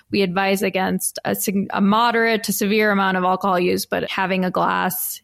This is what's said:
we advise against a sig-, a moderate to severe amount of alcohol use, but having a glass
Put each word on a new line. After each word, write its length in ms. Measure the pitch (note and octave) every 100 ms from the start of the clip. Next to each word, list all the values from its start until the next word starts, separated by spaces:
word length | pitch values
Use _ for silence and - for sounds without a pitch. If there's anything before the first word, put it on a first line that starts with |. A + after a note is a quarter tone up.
| -
we 120 | G#3
advise 400 | G3 F3+ G3 G3
against 580 | G3 F#3 F#3 F#3 - -
a 120 | - G3+
sig-, 320 | - G3 F#3+
a 100 | -
moderate 640 | G3 G#3+ A#3+ A3+ A3+ A3
to 80 | A3
severe 380 | F#3+ G3+ G#3+ G#3+
amount 280 | G3 F#3+ F#3
of 20 |
alcohol 400 | F3+ F#3 G3+ F3+
use, 240 | F3+ F#3+
but 260 | - F#3 -
having 360 | - F#3 F#3 F3+
a 40 |
glass 680 | F3 F3 F#3 F3+ - - -